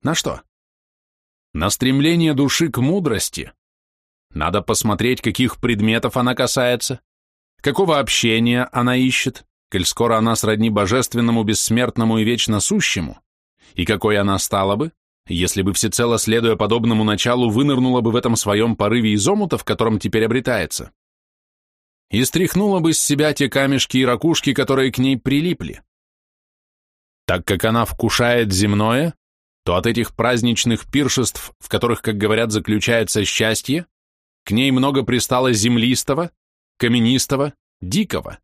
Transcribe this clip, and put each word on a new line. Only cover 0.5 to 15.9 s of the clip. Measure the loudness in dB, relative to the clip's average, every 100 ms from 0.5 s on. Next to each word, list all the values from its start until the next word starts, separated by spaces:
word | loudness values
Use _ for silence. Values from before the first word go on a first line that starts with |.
| _ _ _ _ _ _ _ _ _ _ -4
На | -4
стремление | 0 0 2 2 2 2
души | 2 0 0 -2
к | 0
мудрости. | 0 0 0 -2 -4 -8 -14 _ _ _ _ _ _ _ _
Надо | -4 -2 -2
посмотреть, | -2 -2 0 0 0 0
каких | -2 0 -2 0
предметов | -4 0 0 0 0 0
она | -2 0
касается, | -2 0 0 0 -4 -8 _ _ _ _ _ _
какого | -4 0 2 2
общения | 0 0 2 2 2 0 0
она | 0 0
ищет, | 2 2 0 -4 -8 -20 _ _
коль | -2
скоро | -2 0 2 2
она | 2 0
сродни | 0 0 2
божественному, | 2 2 0 0 0 0 0
бессмертному | 0 -2 0 0 0 0 0 2
и |
вечно | 2 0 0 0
сущему, | 0 0 0 -2 -6 -10 _ _ _ _ _
и | -6
какой | -2 0 2 2
она | 2 0
стала | -2 0 0 0
бы, | -4 _ _ _ -8
если | -2 -2 0
бы, | -2
всецело | 0 -2